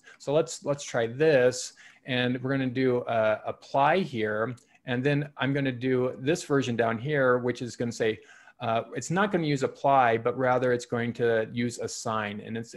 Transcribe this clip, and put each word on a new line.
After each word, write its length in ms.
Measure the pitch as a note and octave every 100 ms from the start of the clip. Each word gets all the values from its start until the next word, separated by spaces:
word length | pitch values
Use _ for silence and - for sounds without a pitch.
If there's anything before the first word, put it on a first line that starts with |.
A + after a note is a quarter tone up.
| - -
So 160 | -
let's, 320 | D3 D#3+ - C3+
let's 180 | C#3+
try 240 | - B2+ A2+
this, 640 | B2 D#3 C#3 B2 B2 - - - _ -
and 360 | B2+ B2 B2+
we're 100 | C3
gonna 160 | C3+ C3
do, 320 | B2 C3 B2
uh, 360 | B2 A#2 A2 G#2+ -
apply 540 | - - C#3 C#3+ F3+
here. 560 | E3+ B2 G#2+ G#2+ A#2 B2 _ _ -
And 180 | B2+
then 260 | C3+ C#3+ D3 -
I'm 160 | C3
gonna 180 | C#3 C3+
do 440 | B2 C3 B2+ B2+ B2+
this 260 | C3 F3
version 320 | - C#3+ B2 A#2
down 200 | A2+ A2+
here, 400 | B2+ D3 C3 B2
which 220 | B2 B2
is 140 | B2 -
gonna 160 | A#2+
say, 280 | A2+ A2+ G#2+ - - - -
uh, 220 | A#2+ A2+ A2+ -
it's 160 | -
not 200 | F3 G#3
gonna 140 | F#3+ D#3
use 160 | C#3+
apply, 560 | B2 - C#3+ C#3 A#2+ A2+
but 180 | A#2 B2
rather 340 | C3 B2+ B2+
it's 140 | B2 -
going 260 | A#2+ A#2
to 360 | A#2 A#2+ A2+ A2
use 260 | A#2+ A#2+ A#2
assign. 640 | A2+ - A#2+ A2 G#2 G#2
And 180 | G#2+ A2+
it's, 160 | A#2